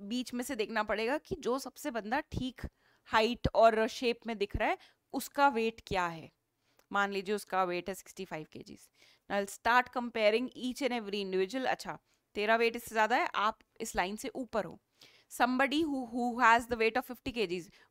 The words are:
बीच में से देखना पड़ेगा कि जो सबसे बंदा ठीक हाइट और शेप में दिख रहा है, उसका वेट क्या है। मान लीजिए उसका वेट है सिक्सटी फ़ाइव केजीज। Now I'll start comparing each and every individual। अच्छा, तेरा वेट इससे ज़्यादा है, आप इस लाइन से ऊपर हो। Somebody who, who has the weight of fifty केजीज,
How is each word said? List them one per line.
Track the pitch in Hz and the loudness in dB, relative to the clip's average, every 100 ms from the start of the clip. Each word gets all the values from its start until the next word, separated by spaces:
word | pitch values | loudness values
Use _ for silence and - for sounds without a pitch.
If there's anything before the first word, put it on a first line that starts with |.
बीच | 202 247 247 | -6 -6 -6
में | 247 | -6
से | 254 240 | -6 -4
देखना | 208 220 | -4 -2
पड़ेगा | 214 208 226 302 | -2 -2 -2 -4
कि | - 359 | -4 -6
जो | 233 269 | -2 -4
सबसे | 262 - 294 | -4 -10 -6
बंदा | 233 202 269 | -6 -4 -4
ठीक | - - 254 - - _ _ _ - | -4 -6 -6 -8 -14 _ _ _ 0
हाइट | 226 226 233 - - | 2 2 0 0 6
और | 226 220 220 | 6 6 0
शेप | - 247 233 226 | 0 -2 -2 -4
में | 214 | -6
दिख | 202 - | -4 -2
रहा | 240 | -2
है, | 370 - _ - | -2 -8 _ -10
उसका | 277 - - 277 | -8 -6 4 4
वेट | 226 226 226 - | 4 -2 -4 -4
क्या | 190 175 | -2 -2
है। | 160 131 _ _ _ _ _ - | -6 -16 _ _ _ _ _ -4
मान | 196 202 | 0 0
लीजिए | 196 190 208 | 0 -2 -4
उसका | - 185 | -2 0
वेट | 185 175 175 | 0 0 -4
है | 185 | -10
सिक्सटी | - - 190 | -12 -14 -10
फ़ाइव | 160 156 | -10 -12
केजीज। | 160 - - - _ _ _ - | -16 -16 -18 -20 _ _ _ -4
Now | 202 196 | -4 -4
I'll | - | -4
start | 226 247 247 262 | 2 4 2 -4
comparing | 240 226 208 226 254 - | -4 2 4 4 -2 -6
each | 254 233 | -8 -2
and | 262 | -2
every | 247 202 202 190 | -2 -4 -4 -2
individual। | 190 190 262 254 | 0 0 -2 -2
अच्छा, | - 190 151 _ _ _ - | -4 -6 -12 _ _ _ -4
तेरा | 208 226 | 2 4
वेट | 233 226 | 4 0
इससे | - 220 | -4 0
ज़्यादा | 214 262 | 2 2
है, | 349 - | 0 0
आप | 208 - _ - | -2 -2 _ -12
इस | 226 208 | -6 -2
लाइन | 185 214 | -2 -4
से | 269 | -8
ऊपर | - 240 214 170 | -8 -4 -4 -4
हो। | 185 _ _ - - - | -10 _ _ -20 -20 -10
Somebody | - 247 254 269 294 | 0 2 4 2 2
who, | 320 262 240 240 | 0 -2 -4 -2
who | 240 233 | -2 4
has | 233 233 233 | 6 6 2
the | 233 | 2
weight | 220 240 | 2 2
of | - | -4
fifty | 240 269 | -8 -6
केजीज, | 240 185 180 160 - - | -2 -2 -4 -10 -20 -8